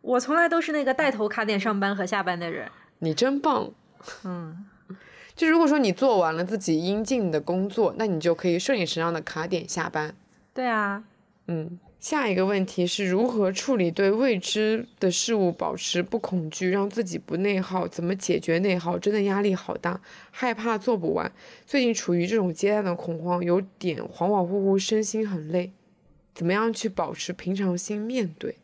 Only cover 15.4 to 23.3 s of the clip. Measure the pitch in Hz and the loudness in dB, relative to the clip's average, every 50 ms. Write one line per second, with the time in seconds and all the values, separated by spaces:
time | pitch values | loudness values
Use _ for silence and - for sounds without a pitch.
15.4 | 190 175 170 - 175 160 - 180 - - - 175 175 180 - 226 - - 190 180 | 2 2 2 0 -2 -2 -2 -4 -4 -2 -2 -2 -2 -2 -2 -4 -4 -2 -2 -2
16.4 | 160 156 156 - 185 180 185 202 196 202 196 226 226 185 170 - - - - 170 | -2 -4 -6 -2 -2 0 2 2 0 0 -2 -4 -4 -4 -4 -8 -6 -6 -4 -2
17.4 | 190 208 202 185 185 - 185 185 175 175 - - 170 170 190 190 - - 175 160 | 0 0 0 0 -2 -2 -2 -2 -2 -2 -4 -4 -2 -2 -2 -2 0 0 0 0
18.4 | - - 160 165 190 208 180 180 165 170 175 180 180 202 208 214 196 202 196 202 | 2 0 0 2 2 2 0 0 0 -2 -2 0 0 2 2 2 2 2 2 2
19.4 | 202 208 190 180 - - - - - 170 180 190 - - - - - - - - | 2 2 0 0 -2 -6 -8 -4 -4 -4 -4 -4 -10 -16 -20 -20 -20 -20 -8 -4
20.4 | - 254 226 214 220 233 226 214 196 247 233 196 165 156 - - - - - - | -2 -2 -2 -2 -2 -2 -2 0 2 0 0 2 0 0 -2 0 -2 -4 -8 -12
21.4 | - - - - _ - - 285 254 240 226 - - - 175 175 170 180 220 226 | -20 -20 -20 -20 _ 0 2 2 4 4 2 0 0 0 2 2 2 2 2 2
22.4 | 190 185 160 - - 196 208 214 202 190 175 175 - 175 165 156 160 175 | 2 0 0 0 2 2 2 2 2 0 -2 -2 -4 -6 -6 -4 -2 -2